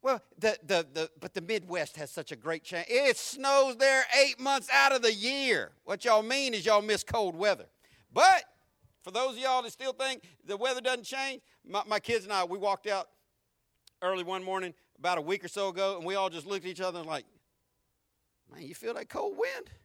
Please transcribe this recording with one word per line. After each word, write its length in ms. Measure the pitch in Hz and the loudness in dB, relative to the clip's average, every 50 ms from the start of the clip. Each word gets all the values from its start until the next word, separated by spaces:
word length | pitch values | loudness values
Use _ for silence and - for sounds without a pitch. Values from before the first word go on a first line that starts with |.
Well, 200 | - 262 262 214 _ _ _ - | 2 0 0 0 _ _ _ 0
the, 180 | 185 220 214 - - | 0 0 0 0 0
the, 200 | 143 196 170 165 135 135 | 2 2 2 2 0 -4
the, 160 | 160 160 160 _ 151 | -4 -4 -4 _ -12
but 140 | - 170 _ | -14 -8 _
the 80 | 190 | -8
Midwest 560 | 165 175 220 208 175 185 175 180 151 - - 156 | -4 -4 -4 -4 -4 -4 -4 -4 -4 -4 -6 -12
has 120 | 151 131 | -12 -10
such 220 | - - 143 - | -10 -12 -10 -10
a 40 | 156 | -12
great 280 | 120 - 156 165 160 _ | -10 -6 -6 -6 -6 _
change. 220 | - 185 170 165 - | -8 -8 -8 -4 0
It 300 | 233 254 285 269 226 - | 2 4 4 4 2 2
snows 580 | - - - 277 262 269 277 277 269 269 247 | -2 -8 -8 -4 0 2 4 4 4 2 2
there 260 | 226 269 269 269 262 254 - 240 269 277 | 2 4 4 4 4 2 4 4 4 4
eight 160 | 285 247 233 | 4 2 -4
months 300 | 254 277 277 269 214 - | -2 0 0 0 0 2
out 200 | 254 277 277 277 | 4 6 6 6
of 100 | 262 254 | 4 4
the 100 | 233 226 | 2 2
year. 600 | 220 202 202 247 269 277 277 262 214 151 104 80 _ _ _ | 0 2 -2 -2 -2 0 2 2 2 0 0 -6 _ _ _
What 220 | - 196 - - | -6 -6 -2 4
y'all 160 | 240 220 214 | 4 4 4
mean 320 | 220 226 254 277 277 262 233 | 4 2 -2 0 0 0 -2
is 100 | 208 156 | -2 2
y'all 160 | 220 214 208 | 4 4 4
miss 240 | 208 214 208 190 - | 4 2 0 0 0
cold 320 | - - 233 214 180 165 | -2 -2 0 0 0 -2
weather. 300 | 165 196 208 190 139 95 _ _ _ _ _ _ _ _ _ | 0 2 2 2 0 -4 _ _ _ _ _ _ _ _ _
But 340 | - - 311 381 381 330 - _ _ _ _ _ _ _ _ _ _ _ | 4 6 8 8 8 6 4 _ _ _ _ _ _ _ _ _ _ _
for 80 | _ 190 | _ -6
those 260 | 185 226 254 262 240 | -4 -2 -2 -2 -2
of 60 | 233 | -2
y'all 180 | 262 262 254 254 | -2 0 0 0
that 120 | 240 226 | -2 -4
still 200 | - _ 262 269 | -10 _ -8 -8
think 300 | 262 262 269 269 262 - - - _ _ _ | -4 -4 -4 -4 -4 -6 -12 -20 _ _ _
the 100 | 151 202 | -8 -6
weather 240 | 202 233 262 254 254 | -2 -2 -2 -2 -2
doesn't 240 | 233 254 254 247 214 | -2 -2 -2 -2 -6
change, 380 | - 262 269 269 269 262 269 _ _ _ _ _ 160 | -8 -6 -6 -6 -6 -6 -10 _ _ _ _ _ -6
my, 140 | 180 202 190 | -6 -6 -4
my 140 | 202 214 208 | -2 -2 -4
kids 240 | - - 233 226 190 | -2 0 -2 -2 -2
and 80 | 202 | -2
I, 120 | 208 190 180 | 0 0 0
we 120 | 170 180 | 0 -4
walked 300 | 202 185 202 196 185 _ | -2 0 -2 -2 -2 _
out 240 | 208 202 190 170 _ _ _ _ _ _ _ _ _ _ _ _ _ _ _ _ - _ _ | -4 -4 -4 -4 _ _ _ _ _ _ _ _ _ _ _ _ _ _ _ _ -20 _ _
early 240 | - 180 190 185 180 | -2 -2 -2 -2 -4
one 180 | 175 190 185 | -4 -4 -6
morning 300 | 185 185 190 190 185 180 - _ _ _ _ _ | -4 -4 -4 -4 -4 -6 -10 _ _ _ _ _
about 200 | 131 175 180 170 | -2 0 0 0
a 20 | |
week 240 | 147 160 190 196 180 | 0 -2 -4 -4 -4
or 40 | 170 | -8
so 200 | - 202 196 196 | -6 -4 -4 -4
ago, 300 | 175 180 196 196 202 175 | -2 -2 -2 -2 -2 -4
and 80 | 160 | -6
we 80 | 180 190 | -4 -2
all 160 | 196 190 190 | -2 -2 -2
just 160 | 165 165 143 | -4 -8 -8
looked 180 | 185 196 190 160 | -6 -8 -6 -6
at 60 | 185 | -8
each 100 | 180 165 | -8 -6
other 200 | 185 185 170 175 | -6 -6 -6 -6
and 60 | 160 | -8
like, 200 | 160 156 143 - _ _ _ _ _ _ _ _ _ _ _ _ _ _ _ _ _ _ _ _ _ _ _ _ _ | -6 -8 -8 -8 _ _ _ _ _ _ _ _ _ _ _ _ _ _ _ _ _ _ _ _ _ _ _ _ _
"Man, 120 | - 151 | -20 -16
you 120 | 170 135 165 | -16 -16 -16
feel 200 | - - 226 233 | -10 -10 -8 -8
that 160 | - 220 _ | -8 -12 _
cold 260 | - - - 415 392 | -6 -4 -4 -4 -2
wind?" 320 | 285 453 523 539 508 415 - - _ _ | -2 -2 -2 -2 -8 -12 -14 -20 _ _